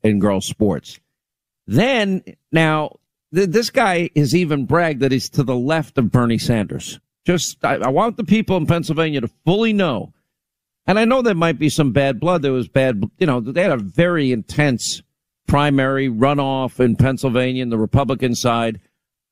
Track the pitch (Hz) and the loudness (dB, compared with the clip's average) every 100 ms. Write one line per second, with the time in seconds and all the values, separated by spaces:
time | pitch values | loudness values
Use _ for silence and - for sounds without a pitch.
0 | 110 104 104 95 - - 104 76 - - | 0 2 2 0 -4 -2 0 0 -8 -20
1 | _ _ _ _ _ _ - 113 247 254 | _ _ _ _ _ _ -2 0 2 0
2 | 202 185 - - _ 160 160 156 151 - | 0 -4 -6 -20 _ 0 2 0 -4 -10
3 | _ _ _ 160 196 214 233 262 214 175 | _ _ _ -2 2 0 0 0 2 0
4 | 170 147 143 170 170 147 120 160 165 135 | 0 0 2 2 2 -2 0 0 0 0
5 | 135 131 - - 127 123 131 160 - - | 0 0 -2 -2 -2 -2 -2 -2 -2 -2
6 | 113 127 120 113 - 113 95 67 - - | 2 2 2 0 0 0 -2 -8 -12 -16
7 | _ _ - 175 - - - 120 117 143 | _ _ -2 -2 -4 -4 -4 -2 0 0
8 | 226 - 170 220 202 185 147 170 165 156 | 0 -4 0 0 2 0 0 0 0 -2
9 | 160 143 - - 156 196 226 208 175 110 | -2 -2 -4 -2 0 2 2 2 0 -2
10 | 82 _ _ _ _ _ _ _ - 202 | -6 _ _ _ _ _ _ _ -2 2
11 | 226 262 240 175 165 156 151 - 143 113 | 2 2 2 2 0 0 0 2 0 0
12 | 139 113 165 185 139 127 113 135 131 107 | -2 0 -2 0 0 -2 0 0 0 0
13 | 107 - 175 123 110 160 190 131 - - | -6 -2 0 0 -2 -2 0 0 -2 0
14 | 175 170 135 120 - - 147 117 - - | 2 2 0 -2 -2 0 0 0 -4 -10
15 | - _ _ _ - 143 147 139 135 135 | -16 _ _ _ 0 2 2 2 0 0
16 | 135 110 135 143 135 135 131 - 123 110 | -2 0 0 2 -2 -2 -4 0 0 2
17 | 131 131 135 120 127 127 123 113 107 - | 2 0 -2 0 -2 -4 -2 -2 0 0
18 | 131 131 131 117 123 117 113 104 - _ | 0 -2 -2 -2 0 0 -2 -6 -14 _
19 | _ _ _ | _ _ _